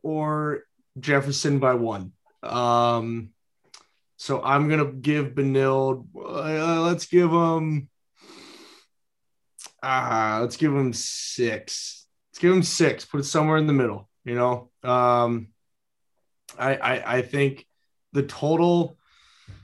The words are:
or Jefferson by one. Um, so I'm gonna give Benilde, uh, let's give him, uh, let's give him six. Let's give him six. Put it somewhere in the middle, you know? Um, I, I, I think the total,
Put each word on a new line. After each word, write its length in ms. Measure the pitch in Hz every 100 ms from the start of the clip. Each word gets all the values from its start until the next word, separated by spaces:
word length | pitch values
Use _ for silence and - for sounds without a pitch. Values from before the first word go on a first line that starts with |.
or 600 | 156 156 151 151 151 143 - _ _ 131
Jefferson 580 | 147 139 139 135 151 139
by 160 | 131
one. 380 | 123 113 101 92 - _ _
Um, 840 | 113 120 120 120 120 117 113 117 98 _ _ _ _ - _ _ _ -
so 240 | - 131
I'm 260 | 131 143 151
gonna 220 | 156 139
give 420 | 131 143 151 139
Benilde, 720 | 135 139 135 135 135 135 131 - -
uh, 680 | - 143 156 156 165 165
let's 260 | 170 175 -
give 240 | 175 170
him, 580 | 170 165 165 156 151 139 _ _ _ - - - - - - _ _ _ _ _ _ _ - - _
uh, 580 | 131 131 123 113 110 110
let's 160 | 120 -
give 160 | 156
him 200 | 139 131
six. 1120 | 113 - - - - 117 107 - - - - _ _ _
Let's 100 | -
give 140 | 175
him 100 | 185
six. 400 | 175 - 160 -
Put 180 | - 143
it 40 | 139
somewhere 320 | 160 156 156
in 100 | 156
the 60 |
middle, 360 | 139 117 101 - _ 127
you 100 | 120
know? 340 | 123 123 - _
Um, 640 | 127 123 123 120 120 117 113 _ _ _ _ _ _ _ _ _ - -
I, 180 | 131 131
I, 420 | 120 127 - 127
I 40 |
think 420 | 123 143 139 135 - _ _ _ _
the 100 | 143
total, 720 | 139 - 147 165 175 175 170 - _ _ _ _ - -